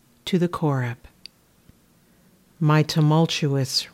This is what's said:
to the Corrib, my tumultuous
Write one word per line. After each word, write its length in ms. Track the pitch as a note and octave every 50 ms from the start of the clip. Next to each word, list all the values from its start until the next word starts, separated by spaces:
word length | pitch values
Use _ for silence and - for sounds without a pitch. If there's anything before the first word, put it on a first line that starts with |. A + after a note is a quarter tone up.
| _ _ _ _ _
to 120 | - G3
the 100 | E3+ F3
Corrib, 500 | E3+ - - D#3+ D3 C#3 C3 B2 A#2+ A#2+ - - - _ _ _ - _ _ _ _ _ _ _ - _ _ _ _ _ _ _ _ _ _ _ _ _ _ _ _ _ -
my 240 | D#3+ D3+ D3+ D#3 D3+
tumultuous 1040 | - - D#3+ D3+ D3+ D3+ D#3+ E3 D#3+ - - D#3+ C#3+ C#3 C#3 C3+ C3+ - - - -